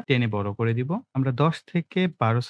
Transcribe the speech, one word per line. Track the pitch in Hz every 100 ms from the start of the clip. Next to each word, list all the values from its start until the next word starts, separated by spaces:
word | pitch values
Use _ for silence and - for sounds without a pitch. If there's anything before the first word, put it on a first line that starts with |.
| -
টেনে | 127 117 104
বড় | 101 101
করে | 113
দিব। | 113 127 196 - 135
আমরা | 135 123
দশ | 151 - -
থেকে | 175 - 185 185 -
বারো | 113 113 -